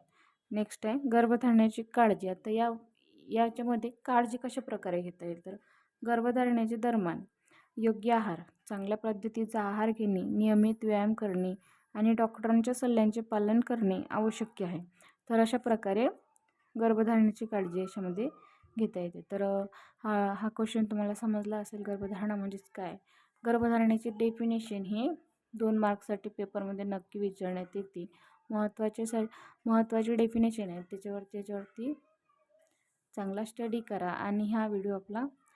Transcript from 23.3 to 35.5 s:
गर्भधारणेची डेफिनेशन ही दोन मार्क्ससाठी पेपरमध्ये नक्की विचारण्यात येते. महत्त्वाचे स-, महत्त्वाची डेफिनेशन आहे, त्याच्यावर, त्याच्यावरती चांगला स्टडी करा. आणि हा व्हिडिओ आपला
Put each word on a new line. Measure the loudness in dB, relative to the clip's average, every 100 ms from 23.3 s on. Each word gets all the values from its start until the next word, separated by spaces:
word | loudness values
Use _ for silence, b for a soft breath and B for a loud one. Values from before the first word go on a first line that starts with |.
| _ 0
गर्भधारणेची | 2 4 4 4 2 0
डेफिनेशन | 0 -2 0 -2 -2 -4 -8
ही | -4 -2 -2 -4 _ _ _
दोन | -2 2 4
मार्क्ससाठी | 2 0 -4 -6 -6
पेपरमध्ये | -8 -6 -6 -6 -6
नक्की | -4 -6 -8 -4
विचारण्यात | -4 -2 -4 -4 -6 -8
येते. | -8 -10 -12 b b b _
महत्त्वाचे | -2 -2 -2 -4 -2 -4
स-, | -2 -4 B B B 2
महत्त्वाची | 2 4 0 2
डेफिनेशन | 2 2 4 2 0 -6
आहे, | -8
त्याच्यावर, | -12 -12 -8 -10
त्याच्यावरती | -10 -12 -8 -8 -8 -8 -6 -6 _ _ _ _ _ _ _ _ _ _ _ -8
चांगला | -6 -6
स्टडी | -8 -6 -4 -4
करा. | -4 -6 -4
आणि | -4 -2 0 0
हा | 0 0
व्हिडिओ | -2 -2
आपला | -4 -4 -4 -4 -8 b